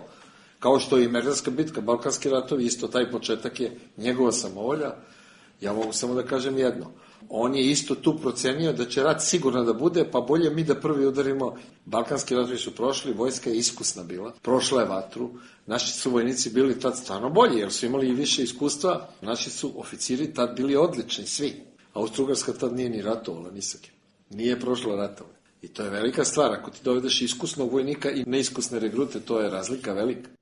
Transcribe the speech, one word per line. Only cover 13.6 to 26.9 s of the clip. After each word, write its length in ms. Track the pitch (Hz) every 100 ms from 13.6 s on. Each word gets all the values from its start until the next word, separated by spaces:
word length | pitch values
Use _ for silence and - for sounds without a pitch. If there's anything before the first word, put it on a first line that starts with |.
| 123 - - 95
bila, 300 | 85 90 110 -
prošla 380 | - 131 - 131
je 80 | 101
vatru. 420 | 95 95 110 123 - - - -
Naši 260 | 120 -
su 180 | - 135
vojnici 400 | 120 117 127 117
bili 300 | 113 135 120
tad 180 | 127 -
stvarno 320 | - 98 123
bolji, 280 | 180 240 117
jer 140 | 101
su 140 | - 117
imali 220 | 135 131
i 60 |
više 280 | 123 147 -
iskustva. 640 | 123 - 147 - 180 170 - -
Naši 300 | 101 117 -
su 220 | - 143 -
oficiri 580 | 113 - - 127 151
tad 220 | - 120 117
bili 200 | 135 139
odlični, 500 | 170 131 - - 101
svi. 260 | - 143 - - _ _
Austro-Ugarska 580 | - 110 120 135 127 -
tad 200 | 113 127
nije 180 | 123 123
ni 120 | 107
ratovala, 480 | 101 113 - 82 87
ni 120 | 98
sa 160 | - -
kim. 160 | - _ _ _ _
Nije 300 | 101 120 123
prošla 360 | 123 120 113 101
ratove. 380 | 101 - - - _ _
I 40 | -
to 140 | -
je 80 | 104
velika 340 | 101 117 131
stvar, 280 | 131 151 135
ako 180 | 101 -
ti 80 | -
dovedeš 380 | 131